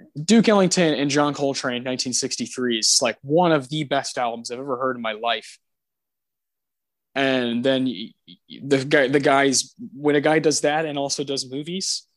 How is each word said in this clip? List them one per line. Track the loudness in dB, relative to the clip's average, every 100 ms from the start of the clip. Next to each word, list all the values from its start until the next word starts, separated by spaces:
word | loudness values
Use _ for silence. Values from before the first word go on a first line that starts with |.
| -16 -10
Duke | 2 4 6
Ellington | 4 4 4 2
and | 2 0
John | 2 0
Coltrane, | 0 -2 -2 -4 -6
nineteen | -6 -6 -4
sixty-three, | -4 -4 -6 -8 -4 -2 0
is, | 2 2
like, | 2 -2
one | 0 2 4
of | 2 0
the | -4
best | -2 -2 -2 -4
albums | -4 -4 -8
I've | -10
ever | -6 -2
heard | -2 -2
in |
my | -6
life. | -4 -2 -2 -4 -20 _ _ _ _ _ _ _ _ _ _ _ _ _ _ _
And | -2 0 0 0 0
then | 2 2
y-, | 0 -4 -10 -16 _
y-, | -20 _ -14
the | 0 0
guy, | 4 2 4
the | 2
guys, | 4 4 4 0 -4 _ -16
when | -4 0 2
a |
guy | 4 2
does | 2 2
that | 0 0 -2
and | -4
also | -4 -4
does | -4 -6 -6
movies, | -8 -6 -6 -4 -6 -10